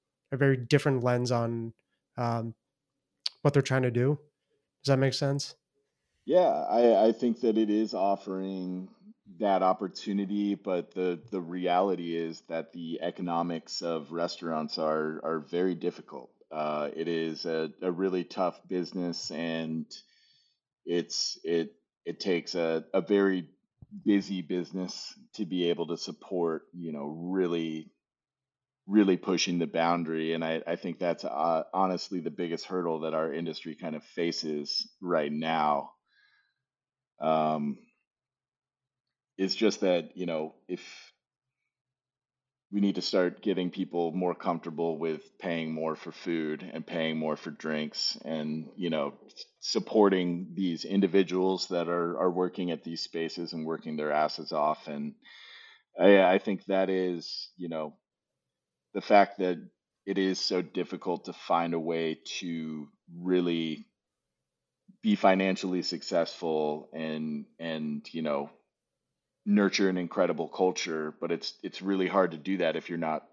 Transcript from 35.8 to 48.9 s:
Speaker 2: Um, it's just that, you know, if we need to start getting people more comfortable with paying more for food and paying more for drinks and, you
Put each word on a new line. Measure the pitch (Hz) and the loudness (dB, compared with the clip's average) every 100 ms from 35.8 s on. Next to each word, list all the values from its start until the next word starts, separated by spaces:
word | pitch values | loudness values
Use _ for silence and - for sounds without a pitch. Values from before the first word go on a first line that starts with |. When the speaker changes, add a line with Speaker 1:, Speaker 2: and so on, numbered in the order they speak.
| 69 - _ _ _ _ _ _ _ _ _ _ _ - | -2 -14 _ _ _ _ _ _ _ _ _ _ _ -4
Speaker 2:
Um, | 78 78 78 78 73 - _ _ _ _ _ _ _ _ _ _ _ _ _ _ _ - | 0 2 2 0 -4 -8 _ _ _ _ _ _ _ _ _ _ _ _ _ _ _ -4
it's | 95 | -2
just | - 107 - | 2 2 2
that, | 95 87 78 - | 2 2 0 -6
you | 87 | -4
know, | 80 78 - - | -2 -4 -10 -10
if | 90 - - - _ _ _ _ _ _ _ _ _ _ _ _ _ _ _ _ | -10 -10 -20 -20 _ _ _ _ _ _ _ _ _ _ _ _ _ _ _ _
we | 101 | 0
need | 101 95 | 2 2
to | |
start | - 95 90 - | 0 2 2 0
getting | 104 92 90 | -2 0 -2
people | 92 90 85 85 | -2 -4 -2 -2
more | 87 90 | 0 -2
comfortable | 85 95 85 87 78 85 78 | -2 -2 -2 -4 -4 -2 -2
with | 82 76 - - | -4 -4 -10 -10
paying | 95 85 80 | -4 -4 -4
more | 80 80 | -4 -4
for | 78 85 | -6 -10
food | - 87 82 78 76 90 | -8 -4 -2 -2 -6 -8
and | 80 | -10
paying | - 87 80 80 | -6 -4 -2 -2
more | 78 - | -2 -4
for | 82 | -6
drinks | 73 78 76 76 - - - | -8 -4 -4 -4 -4 -6 -6
and, | 76 80 76 78 78 - | -6 -4 -4 -6 -8 -6
you | 87 | -2